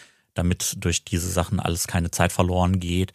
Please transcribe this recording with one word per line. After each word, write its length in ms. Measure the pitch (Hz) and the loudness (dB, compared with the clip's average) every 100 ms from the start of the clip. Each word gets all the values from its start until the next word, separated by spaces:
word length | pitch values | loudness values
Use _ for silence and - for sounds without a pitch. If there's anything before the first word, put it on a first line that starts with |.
| - _ _ | -20 _ _
damit 400 | - 90 90 - 95 | -2 0 0 -2 -4
durch 260 | 90 85 | -2 -2
diese 260 | - 87 90 | -2 -4 -2
Sachen 300 | 90 87 90 | -2 0 -2
alles 260 | - 85 - | -2 -2 -2
keine 240 | 90 85 | -2 -2
Zeit 220 | - 87 | 2 0
verloren 480 | - 90 90 90 92 | 2 2 4 2 2
geht. 320 | 87 87 92 | 0 0 -2